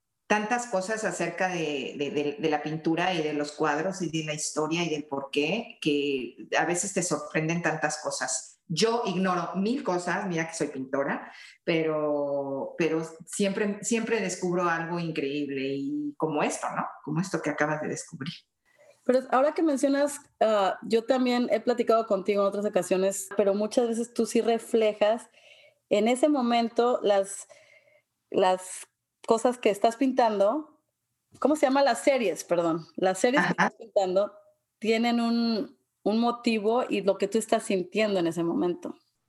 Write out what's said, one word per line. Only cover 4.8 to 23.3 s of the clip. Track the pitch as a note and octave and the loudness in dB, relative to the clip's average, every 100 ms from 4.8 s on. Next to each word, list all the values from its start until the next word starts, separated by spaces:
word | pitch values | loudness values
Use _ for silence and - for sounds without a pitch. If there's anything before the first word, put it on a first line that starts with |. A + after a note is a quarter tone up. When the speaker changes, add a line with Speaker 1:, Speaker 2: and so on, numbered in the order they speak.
Speaker 1:
y | E3+ | -2
del | D3+ | -4
porqué, | - C3+ C3+ D3 D3+ G#3+ A3+ - | -6 -8 -4 -2 0 -2 -6 -4
que | D#3+ D3 C#3+ C3+ A#2 - - - | 0 0 0 -2 -6 -12 -4 0
a | |
veces | D#3+ F3 G3 | 0 -2 -2
te | - | -4
sorprenden | F3 D3 - D#3+ D#3+ F3 | -2 -4 -4 -4 -2 0
tantas | E3+ D#3 D3+ - | -2 -2 -4 -4
cosas. | C#3+ - C#3+ - - _ - | -6 -4 -4 -6 -10 _ -8
Yo | D#3 A3 A#3 G3+ | 0 2 2 -2
ignoro | F3+ F#3+ F3+ E3+ F#3 | -2 0 0 -2 -2
mil | G3+ C4+ | -2 -2
cosas, | - F3 F3 F3+ G3 | -2 -2 -2 -4 -2
mira | E3 D#3+ | -4 -4
que | |
soy | - D3+ | -4 -4
pintora, | C3+ C3 C#3 C#3 B3+ - - - - | -4 -4 -2 -2 -4 -8 -18 -20 -8
pero, | - E3 D#3+ D3+ D3+ D3 C#3+ C#3+ C#3 C3+ - - | 0 0 2 0 0 0 0 -2 -2 -4 -6 -2
pero | D#3+ D#3+ E3 - - | 0 0 -4 -12 -12
siempre, | - G3 G3 G3+ G3+ | -2 -2 0 -2 -2
siempre | - A3+ G#3+ A3+ | -2 -2 0 -2
descubro | F#3+ F#3 F3+ F3+ F3 | -2 -2 -2 0 0
algo | E3 E3 F3 | 0 -2 -4
increíble | E3+ D#3 C#3 D3 C#3 C3+ C3+ | -4 -4 -4 -4 -4 -4 -4
y | C#3 C#3 D3 D3 - | -4 -4 -4 -6 -4
como | D#3 D3+ | -2 0
esto, | G3+ - B2 | -2 -2 -6
¿no? | C#3 - - | -6 -8 -10
Como | - D#3 | -6 -4
esto | F#3+ D#3+ | -2 -4
que | D#3 | -4
acabas | D3 D3+ D3+ | -2 -2 -2
de | D#3 | -4
descubrir. | - - D#3 C3+ - _ _ _ _ - _ | -8 -10 -12 -12 -12 _ _ _ _ -20 _
Speaker 2:
Pero | - B3+ B3+ | 0 0 2
ahora | B3 D4 | 2 2
que | D#4 | 2
mencionas, | E4 C4+ C#4 C#4 C#4+ - - _ | 0 2 2 2 0 -2 -14 _
ah, | A3 G#3+ F#3+ - | 2 4 2 -2
yo | - A3+ | 0 0
también | A3+ C4 B3+ B3 B3 | 2 2 4 2 2
he | A3+ | 2
platicado | B3 A#3+ A#3 A3+ A3+ | 2 0 4 4 4
contigo | G3 F3+ G3+ | 0 2 2
en | G3 | 2
otras | G3+ | 0
ocasiones, | G#3 F#3+ F3 F#3 F#3+ F#3+ - | 0 0 0 2 2 -2 -4